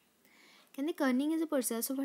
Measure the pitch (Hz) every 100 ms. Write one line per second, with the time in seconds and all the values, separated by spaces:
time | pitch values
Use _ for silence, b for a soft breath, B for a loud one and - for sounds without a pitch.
0 | _ _ _ B B B B - 294 339
1 | 277 247 294 320 320 285 - 226 - 269